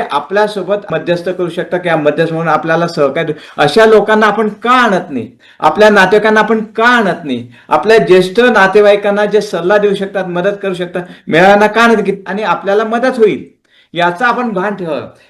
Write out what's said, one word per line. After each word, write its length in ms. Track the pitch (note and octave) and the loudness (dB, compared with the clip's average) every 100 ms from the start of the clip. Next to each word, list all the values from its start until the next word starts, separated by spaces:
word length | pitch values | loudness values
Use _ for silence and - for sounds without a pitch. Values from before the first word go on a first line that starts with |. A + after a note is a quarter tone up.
| - | 0
आपल्यासोबत 640 | C#3+ - G3+ G#3+ G#3 E3+ G3+ G3+ | -4 -2 -2 -2 -2 -6 -6 -4
मध्यस्थ 380 | D#3+ D3 E3+ F3 | -6 -2 -4 -4
करू 200 | F3+ F3 | -6 -6
शकता 280 | F3+ D#3+ F3+ | -6 -6 -4
किंवा 200 | F3 D#3+ | -2 0
मध्यस्थ 360 | D3 D3+ D#3+ | 0 0 -2
म्हणून 200 | D#3+ E3 | -2 -2
आपल्याला 340 | D#3 E3 E3 E3+ | -2 0 -2 -2
सहकार्य, 460 | D#3+ C#3 E3 D#3 D3+ - - | 0 -2 0 -4 -6 -8 -2
अशा 280 | D3 A3 A3 | 0 4 4
लोकांना 400 | G#3+ G#3 G#3+ G#3+ | 4 4 2 0
आपण 240 | G#3 G#3+ | 0 -4
का 220 | G#3 A#3 | -4 0
आणत 340 | B3+ A#3 F3+ - | 2 2 -2 -4
नाही? 220 | C3 G#2+ - _ - | -10 -10 -16 _ -2
आपल्या 300 | D#3 D3+ G#3+ | 0 4 4
नातेवाईकांना 500 | G#3 F#3 G#3 G#3+ G#3+ | 4 4 2 2 2
आपण 240 | G#3 A3 | 2 -2
का 220 | G#3+ - A#3 | -4 -2 0
आणत 400 | B3 G3 D#3+ D3 | 2 0 -4 -6
नाही? 260 | A#2+ A#2 - - | -8 -10 -10 -2
आपल्या 280 | D3+ G#3 A3 | 0 4 2
ज्येष्ठ 420 | E3+ F#3 F#3 A#3+ | 4 4 2 2
नातेवाईकांना 840 | B3 A3 F#3+ G#3+ G#3 G3+ G#3 G3+ G#3 | 2 4 4 4 4 4 0 -2 0
जे 160 | G#3 | -2
सल्ला 360 | - F3 F3 G#3 | -2 -4 0 2
देऊ 180 | G3+ F#3+ | 2 -2
शकतात, 300 | F#3+ G3 F3+ | -6 -6 -6
मदत 300 | F3 F#3+ G3 | -4 -4 -4
करू 100 | F#3+ | -6
शकतात, 300 | F3 F3 F3+ F3 - - | -6 -8 -8 -10 -14 -2
मेळाव्यांना 400 | D#3 F#3+ G#3 G#3 | 2 4 4 2
का 140 | A3 | 2
आणत 140 | A#3 A3 | 2 2
नाही? 260 | F#3+ F#3 - | 0 -6 -6
आणि 160 | G3 | -6
आपल्याला 400 | G3+ E3+ F#3+ G3+ | -4 -4 -2 -2
मदत 340 | A3 A#3 C4 B3+ | -2 -2 -2 2
होईल 280 | G#3+ B2 - _ _ _ _ | 0 0 -10 _ _ _ _
याचं 320 | E3 F3 F3 B3 | -2 -2 0 -2
आपण 240 | A#3+ A#3 | -2 -4
भान 260 | F#3 G3+ G3 | -4 -4 -6
ठेवावं. 320 | E3+ C3+ A2 - | -8 -8 -10 -18